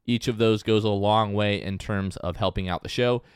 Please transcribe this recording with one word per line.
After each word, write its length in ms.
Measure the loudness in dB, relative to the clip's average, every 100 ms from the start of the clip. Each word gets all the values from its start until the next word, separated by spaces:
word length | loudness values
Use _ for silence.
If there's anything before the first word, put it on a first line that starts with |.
| -4
Each 220 | -2 0
of 100 | 2
those 260 | 4 2
goes 220 | 2 2 2
a 40 |
long 440 | 0 2 2 2
way 280 | 0 0 0
in 160 | -4 -8
terms 380 | -4 -4 -4 -6
of 200 | -6 -2
helping 320 | -2 -2 -4
out 120 | -4
the 80 | -4
show. 340 | 0 0 0 -4